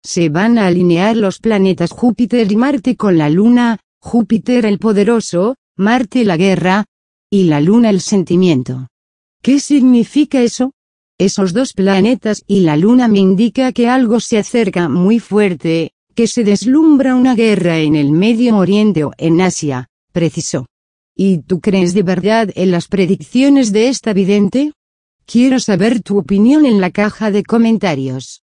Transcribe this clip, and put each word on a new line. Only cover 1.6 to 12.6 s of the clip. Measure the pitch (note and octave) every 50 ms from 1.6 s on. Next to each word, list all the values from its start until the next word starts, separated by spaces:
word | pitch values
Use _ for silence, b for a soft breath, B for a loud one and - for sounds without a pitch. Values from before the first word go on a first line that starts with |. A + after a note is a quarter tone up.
| F#3+ F#3+ F#3 - E3+ E3
Júpiter | - - - B3 G#3 - B3 - A#3+ B3 A3+ F#3+
y | G#3
Marte | G#3+ B3 C#4+ D4+ B3 - B3+ A#3+
con | - G#3 G3+ F3+
la | D#3+ D3+ D3
Luna, | D#3 F3+ G#3 A#3 A#3+ B3 A#3+ A#3 A3+ - _ _ _ _
Júpiter | _ - - A#3+ A3 - A#3 G3 - - B3 B3 G#3+
el | G#3+ G#3 -
poderoso, | - A3+ G#3 G3 G3+ G3+ A#3 A3+ - - - E3+ F#3 A#3 C4+ _ _ _ _
Marte | - F#3+ G#3 A#3+ B3+ A3+ - - B3+ A#3
la | G3+ F3
guerra, | D#3 F#3 G3 F#3 F3+ E3 F#3 F#3 G#3 G#3 _ _ _ _ _ _ _ _ _
y | - G3 F#3
la | E3 D3+ D3
Luna | D3 F3 G#3 A#3+ A#3 A3
el | G3+ F3+
sentimiento. | - - G#3+ G3 E3 - F3 F3 F#3 F3+ D#3 B2+ B2+ - C3 B2+ C3 - _ _ _ _ _ _ _ _ _ _
¿Qué | - A#3+ C#4 C#4+
significa | - - D4 C#4+ A#3+ B3+ B3 A#3 G#3+ - - C#4+ D4+ - - C4
eso? | A#3+ A#3 - - B3+ C4+ _ _ _ _ _ _ _ _ _ _
Esos | F3 G3 - - G3 F#3
dos | E3+ A#3 C4+ -
planetas | - - F#3+ G3 G3 F#3+ F#3+ A3+ C4 - - A3 G#3 - _
y | - G3+ G3+